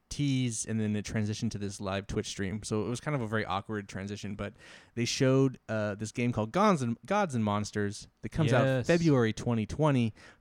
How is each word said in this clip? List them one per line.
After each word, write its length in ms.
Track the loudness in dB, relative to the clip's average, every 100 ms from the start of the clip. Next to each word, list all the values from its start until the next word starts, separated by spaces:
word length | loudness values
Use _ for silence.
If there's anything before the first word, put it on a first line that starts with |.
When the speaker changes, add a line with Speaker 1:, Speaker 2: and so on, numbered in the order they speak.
| -12
Speaker 1:
tease, 560 | -4 0 2 0 -2 -4
and 140 | -2
then 160 | 0 0
it 100 | -2
transitioned 460 | -2 -2 -2 -4
to 60 | -4
this 240 | -6 -6
live 260 | -4 -4 -4
Twitch 200 | -4 -4
stream. 360 | -4 -4 -6
So 200 | -4 -2 -2
it 40 |
was 100 | -4
kind 160 | -4 -4
of 60 |
a 60 | -2
very 180 | -2 -2
awkward 440 | -4 -4 -8 -6
transition, 460 | -8 -8 -8 -8 -8
but 180 | -8 -10 -20 -20 -12 -4
they 80 | -2
showed, 540 | 2 4 6 4 0 -6
uh, 280 | -4 -2 -4
this 160 | -6
game 200 | -2 0
called 200 | 0 0
Gods 300 | 2 4 4
and, 160 | 2 -2 -2
Gods 300 | 0 0 0
and 80 |
Monsters 640 | 0 0 -2 -2 -4 -4 -14 _
that 80 | -8
comes 240 | 0 2
out 120 | 4 4
Speaker 2:
Yes. 220 | 2 2
Speaker 1:
February 460 | 4 6 6 4
twenty 320 | 2 0 0 0
twenty 480 | 0 2 4 2 -2 -20 -16